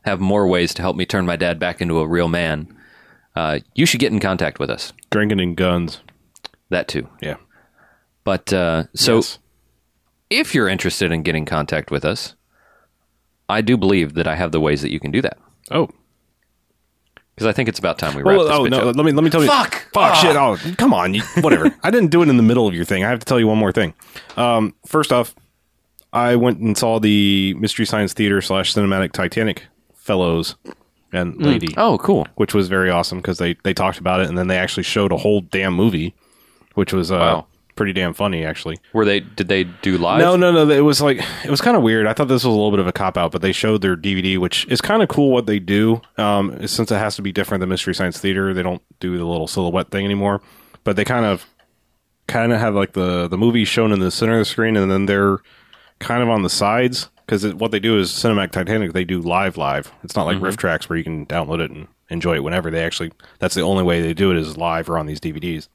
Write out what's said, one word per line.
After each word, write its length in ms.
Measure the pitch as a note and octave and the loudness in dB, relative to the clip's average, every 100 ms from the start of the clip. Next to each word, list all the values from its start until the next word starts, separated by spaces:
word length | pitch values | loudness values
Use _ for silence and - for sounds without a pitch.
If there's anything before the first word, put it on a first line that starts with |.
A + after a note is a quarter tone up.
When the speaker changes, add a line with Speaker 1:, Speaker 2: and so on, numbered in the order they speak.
Speaker 1:
have 180 | - F#2+ | -2 -2
more 260 | F#2+ G#2 G2 | 2 2 4
ways 260 | F2+ F2 | 2 0
to 80 | - | -2
help 140 | F2+ F2+ | -4 -4
me 80 | |
turn 220 | F2+ G2 F2 | -2 -2 -2
my 100 | E2+ | -2
dad 220 | F2 E2 | -2 -2
back 220 | F2+ - | -4 -4
into 160 | E2+ D#2+ | -2 0
a 80 | D#2 | 0
real 220 | E2+ E2+ | 0 0
man, 400 | E2+ E2 D2+ - - - - _ _ _ | 0 -2 -4 -8 -18 -20 -20 _ _ _
uh, 240 | - D#2 D2+ _ | -4 -2 -4 _
you 100 | - | 0
should 160 | E3 B2 | 0 2
get 120 | B2 | 0
in 80 | G#2+ | 0
contact 380 | G2 F#2+ D#2 - | 0 -2 -2 -4
with 120 | C#2+ | -6
us. 220 | - - - _ | -6 -10 -16 _
Speaker 2:
Drinking 300 | G#2 G#2 G2+ | -2 0 0
and 160 | F2+ E2+ | -2 0
guns. 440 | F2+ F2 E2+ - - _ _ _ - _ _ | 0 0 -2 -10 -20 _ _ _ -20 _ _
Speaker 1:
That 160 | F2+ - | -4 -4
too. 200 | C#2+ - _ | -8 -10 _
Speaker 2:
Yeah. 160 | D2+ - _ _ _ _ _ _ _ _ | -12 -12 _ _ _ _ _ _ _ _
Speaker 1:
But, 280 | - F#2 - | -4 -4 -2
uh, 320 | F#2+ E2+ E2 - | 0 2 0 -4
so 220 | - - A2+ | -2 2 2
Speaker 3:
Yes. 220 | A#2 - _ _ _ _ _ _ _ _ _ | 0 -8 _ _ _ _ _ _ _ _ _
Speaker 1:
if 240 | A3+ D#4 | -2 0
you're 140 | C#3 G2+ | 2 2
interested 440 | F#2+ F2+ - F2+ | 0 -2 0 0
in 100 | E2 | 0
getting 200 | D#2+ D#2 | 0 -2
in 40 | D2 | -2
contact 440 | D#2 D2 D#2 - | -4 -2 -4 -2
with 140 | C#2+ | -2
us, 300 | D2+ A2+ - _ _ _ _ _ _ _ _ _ _ _ - | -2 -4 -10 _ _ _ _ _ _ _ _ _ _ _ -4
I 120 | G#2 | 0
do 140 | A2 B2 | 2 2
believe 380 | F#2+ G2 D2+ | 4 2 2
that 120 | D#2+ D#2 | -2 -2
I 80 | D#2 | -2
have 160 | F2 | 0
the 80 | D#2 | 2
ways 220 | D2+ D2 | 2 0
that 80 | C#2 | -2
you 80 | D2+ | -6
can 100 | D2 | -2
do 120 | G#2+ | -2
that. 160 | C3+ - _ _ - | -2 -6 _ _ -6
Speaker 2:
Oh. 180 | D#3+ D#3+ _ _ _ _ _ _ _ _ _ _ _ _ - _ - | -2 -2 _ _ _ _ _ _ _ _ _ _ _ _ -20 _ -4
Speaker 1:
'Cause 80 | A2 | -2
I 60 | |
think 160 | G#2 A2+ | 0 -2
it's 100 | - | -2
about 200 | F#2 D#2+ | -4 -2
time 160 | D#2 C#2+ | -4 0
we 60 | |
Speaker 2:
Well, 140 | E3+ G3 | 4 4
Speaker 1:
wrap 80 | D3+ | 4
this 60 | D3 | 2
Speaker 2:
oh, 60 | |
Speaker 1:
bitch 60 | A#2+ | 2
Speaker 2:
no, 180 | C3 C3 | 2 0
Speaker 1:
up. 60 | B2 | 2
Speaker 2:
let 80 | D#3 | 2
me, 60 | |
let 100 | C#3+ | 4
me 80 | D#3+ | 4
tell 120 | E3 | 4
you. 60 | D3+ | 4
Speaker 1:
Fuck! 260 | C#4+ - - - | 2 0 -6 -4
Speaker 2:
Fuck, 200 | - - | 2 4
Speaker 1:
Ah. 20 | |
Speaker 2:
shit. 220 | D#3+ D#3+ D3 | 4 4 4
Oh, 200 | C3 G2 D#3 F#3 | 2 0 -6 0
come 160 | B3+ | 2
on. 200 | G2 F2+ | 2 0
You, 80 | G2+ - - | -2 -2 0
whatever. 340 | D#3+ - D#3+ - | 4 4 2 0
Speaker 1:
<laughs> 40 | |
Speaker 2:
I 80 | F3 | 0
didn't 200 | A#3 E3+ | 2 4
do 120 | E3+ | 4
it 60 | E3 | 6
in 80 | B2 | 6
the 40 | |
middle 240 | A2 B2 A2 | 6 4 2
of 80 | |
your 100 | E2+ | -2
thing. 200 | E2+ F#2+ | -2 0
I 60 | G2+ | 0
have 80 | A#2+ | -2
to 60 | - | 0
tell 120 | B2+ | 2
you 80 | A2 | 2
one 120 | G#2+ | 2
more 140 | G#2 | 2
thing. 200 | G2+ F2+ - - - - - | 0 -2 -4 -20 -20 -14 -2
Um, 380 | A#2+ A#2 G#2+ - - | 0 2 0 -6 -4
first 260 | D#3 D3 | -2 2
off, 220 | B2 A#2 - _ _ _ _ _ _ _ | 0 0 -8 _ _ _ _ _ _ _
I 200 | A#2 A#2+ | -2 2
went 240 | A#2+ B2 G2+ | 4 2 2
and 180 | A2 G2+ | -2 0
saw 200 | A#2+ A2+ | 0 2
the 540 | G#2+ G#2 G2+ G2 F#2+ | 4 4 4 2 0
Mystery 300 | E2+ G#2+ - | -2 -4 -2
Science 300 | G#2+ G#2+ G2 | -2 0 -2
Theater 260 | - G#2 G2+ | 0 2 2
slash 320 | - F#2+ F#2 | 0 -2 0
Cinematic 400 | A2 G2+ F#2+ F#2+ | 0 0 0 -2
Titanic 520 | - F#2 - A2 - - _ _ | -2 -4 -2 -2 -4 -14 _ _
fellows 640 | _ - G2 F2+ E2 E2 - - - _ _ _ | _ -4 0 0 0 -4 -10 -20 -20 _ _ _
and 220 | F2+ F2 | -6 -6
Speaker 3:
Mm. 100 | - | -2
Speaker 2:
lady. 300 | D3 A#2 D#2+ - | 0 0 -2 0
Speaker 1:
Oh, 220 | A3 A#2+ | 2 2
cool. 280 | - E3 - - | 2 0 -2 -4
Speaker 2:
Which 180 | G#2 | 0
was 140 | G#2 F2+ | 0 0
very 220 | F#2+ F#2 | 0 2
awesome 300 | F2 E2+ F2+ | 0 -2 -6
'cause 160 | F#2 F2 | -6 -4
they, 180 | F2 E2+ | -4 -2
they 100 | G2 | -4
talked 240 | F2+ F#2+ F2+ | -2 -2 -2
about 220 | F2+ F#2 | -2 0
it 80 | F#2 | 0
and 100 | F2+ | -2
then 80 | F#2 | 0
they 80 | F#2 | 0
actually 280 | F#2 - | -2 -4
showed 280 | F2+ A2 G2 | -2 0 0
a 40 | E2+ | 0
whole 240 | G#2 G#2 | 2 0
damn 320 | F2 F#2+ F#2+ | 0 -2 0
movie, 400 | F2+ A2+ F2 E2 _ _ _ _ _ _ | 2 2 2 -4 _ _ _ _ _ _
which 180 | - F#2+ | -4 0
was, 200 | F#2+ E2+ | -2 0
uh, 40 | F#2 | 2
Speaker 1:
Wow. 280 | E2+ E2 - _ _ | 2 0 -4 _ _
Speaker 2:
pretty 180 | - G2+ | -4 -2
damn 220 | F#2+ F2 | 0 -4
funny, 280 | D#2+ G2+ E2+ | -2 -4 -2
actually. 340 | D#2+ D#2 - D#2+ _ | -6 -8 -10 -12 _
Speaker 1:
Were 100 | A2 | 0
they, 160 | G#2 G2+ | 2 2
did 280 | - - F#2 | -2 -6 0
they 160 | G2 | 0
do 340 | F2+ - G2 F2+ | 0 -2 0 2
live? 220 | E2+ A2 | 2 4
Speaker 2:
No, 140 | E3+ F3+ | 4 4
no, 140 | F3+ | 4
no. 180 | E3+ D3+ | 4 4
It 100 | C#3+ | 4
was 180 | D3 C#3 | 4 4
like, 180 | D3 B2+ - - | 2 0 -4 -10
it 60 | - | -2
was 100 | C#3 | 0
kinda 180 | A#3+ A#3 | 2 4
weird. 260 | A2+ A2+ G#2+ | 4 4 2
I 80 | |
thought 140 | A2+ C#3 | 0 2
this 80 | B2+ | 2
was 80 | |
a 40 | B2+ | 4
little 200 | G#2+ G#2 | 4 4
bit 100 | G2+ | 2
of 60 | F2+ | 0
a 60 | |
cop-out, 400 | - F#2+ F#2 E2+ | 0 -2 0 -2
but 100 | F2 | 0
they 100 | F#2+ | -2
showed 300 | F#2 A2 G#2+ | 0 0 2
their 140 | F#2+ F2 | 0 0
D 180 | F#2+ | -2
V 80 | F#2+ | 0
D, 160 | F#2 F#2+ | 0 0
which 260 | F2 - - | 0 -2 -2
is 100 | B2 | -4
kinda 260 | - A3 G3 | 0 0 2
cool 220 | - C#3+ | 2 4
what 140 | B2 G#2+ | 2 0
they 120 | G#2 | -4
do. 420 | F2+ G2+ A2 A2+ - - | 0 2 2 0 -4 -4
Um, 500 | G#2 G2+ G2 B1+ G#2+ | 0 0 -2 -6 -8
since 240 | - A2+ | -4 -2
it 60 | G#2 | -2
has 200 | G#2+ - | -2 -4
to 60 | |
be 100 | G2 | -6
different 280 | F#2 F#2+ G2 | -4 -4 -2
than 80 | F#2 | -2
Mystery 260 | F#2 - | -2 -4
Science 240 | F2 F#2 - | -2 -4 -2
Theater, 360 | G2 F#2+ G2 | -4 -2 -2
they 80 | F#2 | -2
don't 180 | F2+ F2+ _ _ | -4 -6 _ _
do 180 | F2+ F2+ | -6 -4
the 80 | E2+ | -4
little 200 | E2+ D2+ | -4 -4
silhouette 440 | - F2 F2 - | -4 -2 -2 -2
thing 160 | G2 G2+ | -4 -2
anymore. 340 | G2+ G2+ G2+ _ - _ - | -2 -2 -2 _ -20 _ -8
But 120 | - G2+ | -2 -2
they 80 | |
kind 220 | G2+ B2 A2 | 0 0 0
of, 180 | F2 - _ _ _ _ _ _ _ - | -2 -6 _ _ _ _ _ _ _ -6
kinda 280 | A#2+ A#2 A2+ | -2 0 0
have, 160 | A#2 | 0
like, 180 | G2+ G2 | 0 -2
the, 360 | G2 F#2 F2+ F2 | -2 -2 -2 -2
the 80 | F#2 | 2
movie 280 | A#2 A#2 G#2 | 2 2 0
shown 260 | - A2 | 0 2
in 80 | G2+ | 2
the 100 | F#2 | 0
center 220 | - A2+ | 0 0
of 40 | A#2 | 2
the 60 | G#2+ | 0
screen, 280 | - A2+ A2 | 0 0 2
and 140 | F#2+ | 2
then 140 | F#2+ G2 | 0 0
they're 320 | G2+ G2+ F#2+ _ _ _ _ _ _ | 2 2 0 _ _ _ _ _ _
kind 240 | - A#2+ | -4 0
of 60 | A#2+ | 2
on 120 | A2 | 0
the 80 | F#2 | 0
sides, 580 | - G#2 A#2 B2+ B2 - _ - | 0 0 2 0 -2 -10 _ -4
'cause 160 | G#2 | -2
it, 120 | G#2 F2+ | -2 -4
what 120 | A2+ | -4
they 80 | G#2+ | -2
do 180 | A2 G#2+ | 2 2
is 120 | F2+ | 0
Cinematic 400 | - A#2 G#2 F#2 | 0 0 0 0
Titanic, 400 | G#2+ F2+ A2 F#2+ | -4 -2 -2 -2
they 120 | F2+ | -4
do 160 | F2+ F#2 | -4 -4
live, 360 | E2+ F2 G2 E2+ | -2 0 -2 -2
live. 340 | C#2 C#2 C#2+ - | -4 -4 -8 -18
It's 120 | F2+ A#2 | -8 -4
not 80 | E2 | -2
like 100 | F#2+ | -2
Speaker 1:
Mm-hmm. 80 | F#2+ | -4
Speaker 2:
Riff 100 | G#2 | -4
Tracks 320 | F#2 D#2+ - | -2 -4 -4
where 80 | E2 | -6
you 60 | |
can 200 | D#2+ D#2+ D2 | -6 -10 -6
download 340 | E2 D2 E2 | -6 -4 -6
it 100 | E2 | -6
and 180 | - - _ _ | -10 -18 _ _
enjoy 240 | E2+ F2 E2 | -6 -2 -2
it 60 | |
whenever. 260 | C#2+ F2 E2 | -2 -4 -4
They 140 | E2 | -4
actually, 280 | E2 - E2 _ - _ | -4 -6 -10 _ -20 _
that's 160 | F#2 | -4
the 80 | F#2 | -2
only 200 | E2+ F#2+ | 0 0
way 180 | F2+ E2+ | 2 0
they 100 | E2 | -2
do 160 | D#2+ G2 | 0 0
it 60 | E2+ | 0
is 200 | D#2 D#2 | -2 -6
live 320 | E2+ E2 E2+ | -4 -4 -4
or 80 | E2 | -4
on 80 | D2+ | -6
these 140 | D2+ | -8
D 100 | E2 | -8
V 100 | D2+ | -8
Ds. 280 | F2 D#2+ - | -8 -8 -12